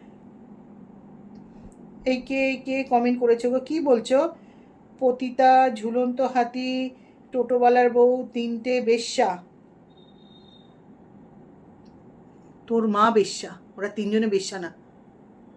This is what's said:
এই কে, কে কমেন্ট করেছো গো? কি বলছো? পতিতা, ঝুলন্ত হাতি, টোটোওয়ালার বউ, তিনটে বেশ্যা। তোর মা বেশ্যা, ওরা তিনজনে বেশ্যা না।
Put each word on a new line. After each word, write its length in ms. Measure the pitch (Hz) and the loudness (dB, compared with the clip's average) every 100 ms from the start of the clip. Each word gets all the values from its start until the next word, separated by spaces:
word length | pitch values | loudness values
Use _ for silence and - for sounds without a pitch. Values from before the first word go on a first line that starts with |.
| - - - - - - - - - - - - - - - - - - - - 262 | -20 -20 -20 -20 -20 -20 -20 -20 -20 -20 -20 -20 -20 -20 -20 -20 -20 -20 -20 -8 -4
এই 60 | 254 254 | -4 -4
কে, 140 | 269 269 262 269 | -4 -2 -4 -6
কে 100 | 269 262 | -6 -2
কমেন্ট 240 | 240 247 247 | 0 0 0
করেছো 240 | 240 233 247 | 2 2 0
গো? 60 | 254 254 | -4 -4
কি 80 | 311 277 | -2 0
বলছো? 300 | 233 220 262 330 - - - - - - - | 0 2 0 0 -6 -20 -20 -20 -20 -20 -4
পতিতা, 540 | 254 247 254 254 262 262 262 214 | -2 -2 -4 2 6 6 4 0
ঝুলন্ত 400 | 220 240 254 247 254 | -4 -2 -2 -2 -2
হাতি, 380 | 254 240 254 254 254 254 - - - - | -2 -2 -4 -6 -4 -6 -10 -20 -20 -8
টোটোওয়ালার 560 | 254 240 247 240 247 247 240 | -4 0 2 4 6 4 4
বউ, 160 | 247 254 - 240 | 4 2 -4 -6
তিনটে 380 | 233 233 247 254 | -6 -6 -4 -2
বেশ্যা। 480 | 214 233 - - 208 175 - - _ _ _ - - - - - - - - - - - - - - - - - - - - - - - - - - - - | 0 0 0 0 0 -2 -10 -20 _ _ _ -20 -20 -20 -20 -20 -20 -20 -20 -20 -20 -20 -20 -20 -20 -20 -20 -20 -20 -20 -20 -20 -20 -20 -20 -20 -20 -16 -4
তোর 160 | 226 220 | 0 0
মা 180 | 208 220 | 2 4
বেশ্যা, 400 | 214 190 - 175 - - - | 4 2 -4 -14 -18 -20 -10
ওরা 120 | 202 214 | -8 -6
তিনজনে 300 | 202 220 220 | -2 0 0
বেশ্যা 320 | 196 - 190 | -2 -4 -10
না। 260 | 165 - - - - - - - - | -12 -14 -20 -20 -20 -20 -20 -20 -20